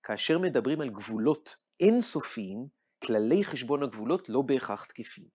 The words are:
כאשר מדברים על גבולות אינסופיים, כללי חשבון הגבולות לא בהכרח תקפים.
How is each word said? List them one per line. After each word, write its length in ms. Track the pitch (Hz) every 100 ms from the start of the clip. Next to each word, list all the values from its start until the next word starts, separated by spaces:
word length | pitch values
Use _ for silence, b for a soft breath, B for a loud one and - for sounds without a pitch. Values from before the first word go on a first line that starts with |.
כאשר 360 | - 107 - 165
מדברים 420 | 185 127 113 151
על 80 | 139
גבולות 640 | 98 107 110 120 151 - - _ _
אינסופיים, 880 | 185 240 - 156 - - 95 101 139 _ _ _
כללי 400 | - 110 110 180
חשבון 400 | 196 131 117 143
הגבולות 460 | 143 107 110 185 -
לא 120 | 117
בהכרח 440 | 135 135 - 104 -
תקפים. 420 | - 110 - -